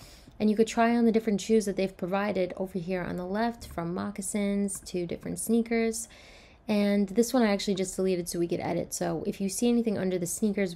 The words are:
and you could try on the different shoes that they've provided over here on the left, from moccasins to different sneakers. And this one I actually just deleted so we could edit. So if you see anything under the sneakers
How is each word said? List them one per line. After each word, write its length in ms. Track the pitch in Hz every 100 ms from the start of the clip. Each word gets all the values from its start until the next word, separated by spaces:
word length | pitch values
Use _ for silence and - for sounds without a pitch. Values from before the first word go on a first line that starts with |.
| - - - -
and 100 | 214
you 60 | 214
could 100 | 226
try 300 | - 226 233
on 80 |
the 80 | 233
different 280 | 220 226 196
shoes 240 | - 226 202
that 100 | 185
they've 200 | 190 -
provided 580 | 175 196 208 190 180 -
over 220 | 190 190
here 240 | 170 185
on 140 | 170 175
the 100 | 180
left, 420 | 202 233 226 -
from 260 | - 170
moccasins 880 | 185 208 208 196 208 202 202 202 - -
to 200 | 180 175
different 320 | - 175 175
sneakers. 680 | - 233 233 233 226 220 - - - - - - -
And 420 | 208 202 202 196
this 220 | 196 233
one 120 | 262
I 80 | 220
actually 240 | 202 208 190
just 180 | 185
deleted 340 | - 190 180 175
so 120 | 175
we 80 | 170
could 120 | 175
edit. 340 | - 170 -
So 280 | - 170 165 -
if 120 | -
you 80 | 196
see 200 | - 240
anything 280 | 240 233 196
under 220 | 190 180
the 80 | 175
sneakers 480 | - 214 202 190